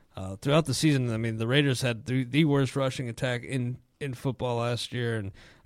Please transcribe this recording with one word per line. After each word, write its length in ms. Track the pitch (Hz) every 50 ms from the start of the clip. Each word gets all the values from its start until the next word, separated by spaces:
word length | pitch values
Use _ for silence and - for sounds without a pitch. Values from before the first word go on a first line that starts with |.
| _ _ -
uh, 200 | 98 95 95 98 -
throughout 280 | - 139 143 160 156
the 80 | - 123
season, 380 | - - 156 143 135 127 120
I 60 | 110 110
mean, 200 | 117 113 110 110
the 100 | 113 117
Raiders 340 | 131 147 147 143 127 120
had 240 | 139 123 117 110 -
the, 180 | - 127 131 127
the 220 | 120 120 147 165
worst 300 | 147 143 139 135 127 -
rushing 340 | 139 135 131 127 - 135 117
attack 340 | 113 - 135 127 123 120 117
in, 340 | - 131 131 123 120 127 - - _ _ -
in 140 | 147 139 123
football 440 | - - 139 123 - 131 123 120 117
last 360 | 117 120 123 113 - - 123
year, 240 | 123 120 117 113 110
and, 140 | 101 98 - - - - - _ _